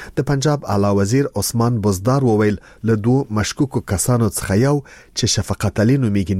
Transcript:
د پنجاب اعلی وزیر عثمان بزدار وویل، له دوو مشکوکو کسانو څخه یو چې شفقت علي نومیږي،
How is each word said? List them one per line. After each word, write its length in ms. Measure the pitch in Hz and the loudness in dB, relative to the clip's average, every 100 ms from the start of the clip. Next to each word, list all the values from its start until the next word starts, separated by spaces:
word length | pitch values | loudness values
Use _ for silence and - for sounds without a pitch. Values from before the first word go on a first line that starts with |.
| - - | -10 -6
د 100 | 139 | -2
پنجاب 340 | 143 151 147 - 101 | 0 0 0 -2 0
اعلی 160 | 101 101 | 2 2
وزیر 260 | 98 127 143 - | 2 0 0 -2
عثمان 400 | 98 117 117 120 104 | -4 0 0 0 0
بزدار 400 | 92 98 135 131 | 0 0 0 2
وویل، 320 | 107 107 101 - - | 2 2 0 -6 -6
له 120 | 107 110 107 | -2 0 2
دوو 180 | 131 139 107 | 0 0 -4
مشکوکو 420 | 101 - 135 123 - | -2 -2 -2 -2 -4
کسانو 380 | 98 - 123 110 - | -2 0 2 0 -2
څخه 180 | - 98 | -2 2
یو 160 | 131 147 - - - - | 2 0 -4 -18 -16 -4
چې 80 | 113 | -2
شفقت 500 | - - 101 104 - | -2 -2 -2 -2 0
علي 140 | 107 139 | 2 2
نومیږي، 380 | 120 101 92 95 | 2 0 0 0